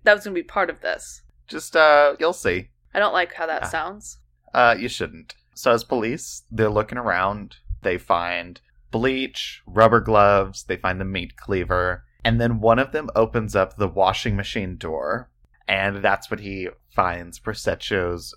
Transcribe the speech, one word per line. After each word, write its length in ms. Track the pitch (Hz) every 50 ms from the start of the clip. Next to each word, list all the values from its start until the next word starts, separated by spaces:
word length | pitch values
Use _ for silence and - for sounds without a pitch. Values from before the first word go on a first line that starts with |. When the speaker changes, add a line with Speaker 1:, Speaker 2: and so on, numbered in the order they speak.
| -
Speaker 1:
that 100 | 214 208
was 80 | 208 208
gonna 80 | 208 190
be 100 | 175 170
part 260 | - - 208 185 170
of 120 | 156 -
this. 400 | - - - - - - - - _ - _ _ _ -
Speaker 2:
Just, 280 | - 156 - - - 170
uh, 380 | 156 151 147 147 147 143 143 -
you'll 140 | 160 165 180
see. 360 | - - 98 87 87 95 - _ _ _ _ -
Speaker 1:
I 60 | 196
don't 140 | 208 208 -
like 200 | 180 175 175 -
how 120 | - 165
that 180 | 160 156 - -
Speaker 2:
Yeah. 60 | -
Speaker 1:
sounds. 480 | - 165 160 175 202 208 214 - - - _ _ _ _ _ _ -
Speaker 2:
Uh, 220 | 127 123 120 113 95
you 120 | 110 123
shouldn't. 460 | - - 92 76 - - - - - _ _ _ _
So 180 | - - 131
as 120 | 120 117 117
police, 600 | - 135 120 107 113 131 170 - - - - _ -
they're 180 | 117 110 110 107
looking 280 | 104 104 104 - - 123
around. 600 | 120 110 90 90 92 98 104 104 104 - - - _ - - - -
They 140 | 98 90 90
find 640 | - - 98 85 85 87 87 85 85 90 87 - _ _ _ _ _ _
bleach, 720 | - 113 120 135 131 131 135 123 - - - - - - _
rubber 360 | - 85 104 113 113 113 113
gloves, 640 | 98 113 110 104 101 101 101 98 95 95 98 - -
they 140 | - 95 -
find 220 | - 92 92 92
the 60 | 95
meat 300 | 95 95 92 87 - - -
cleaver, 640 | - - 101 92 87 - 92 90 90 90 90 - - _ _ _ -
and 160 | 117 113 117
then 200 | 117 117 120 113
one 200 | 104 113 113 123
of 120 | 135 139
them 180 | - 156 151 - -
opens 400 | 107 113 110 - 120 107 101 -
up 220 | 101 95 - - -
the 100 | 104 95
washing 480 | 85 95 95 95 98 - - 120 104
machine 420 | 98 101 - - 117 98 90 90 85
door, 520 | - 82 80 76 62 76 107 120 127 _ _ _ _ _ _ _ _ -
and 360 | 101 95 98 101 98 98 98
that's 260 | 101 98 - - -
when 100 | 110 98
he 300 | 101 98 95 95 90 90 - _ _ _
finds 500 | - - 95 90 87 87 87 87 82 -
Prosecco's 960 | - 110 107 - - 101 85 - - - 107 95 90 87 87 85 - - -